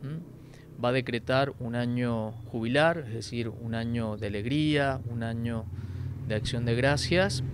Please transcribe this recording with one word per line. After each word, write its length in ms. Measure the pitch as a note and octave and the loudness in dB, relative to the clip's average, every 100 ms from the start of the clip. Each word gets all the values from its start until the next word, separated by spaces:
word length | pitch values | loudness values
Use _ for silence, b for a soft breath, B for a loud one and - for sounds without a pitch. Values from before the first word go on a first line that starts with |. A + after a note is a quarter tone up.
¿Mm? 800 | C3+ D#3+ F3 - - - - - | -8 -8 -10 -16 -18 -20 -16 -2
va 80 | A#2+ | 2
a 20 | |
decretar 600 | C3 B2 A#2 - C3 C#3 - | 2 2 -2 2 2 2 0
un 160 | A#2+ A#2+ | -4 0
año 560 | A#2+ B2 A#2+ A2+ A2 A2+ | 0 2 2 0 -2 -6
jubilar, 560 | - A#2 A#2 C#3 E3 E3+ | -6 -2 2 4 4 2
es 140 | B2+ | -4
decir, 360 | A2+ A2 A#2+ A2+ | -6 -4 -4 -4
un 260 | A2 A#2 A2+ | -4 -4 -2
año 400 | A#2 A#2 A2 G#2+ | 0 0 -2 -2
de 120 | G#2 | -2
alegría, 760 | G#2 A2 D3 D3+ D3 C#3 C3+ A#2 | -2 0 2 4 4 2 0 -4
un 140 | A#2 | -4
año 420 | A2+ A#2 A#2 A2+ G#2+ B B B B B - | -2 -2 -2 -2 -4 B B B B B -2
de 60 | G#2+ | -2
acción 280 | - A#2+ | 0 0
de 120 | A#2+ A2+ | 2 4
gracias 680 | C3+ D3 - F3 G3 - - | 4 4 4 4 4 2 -2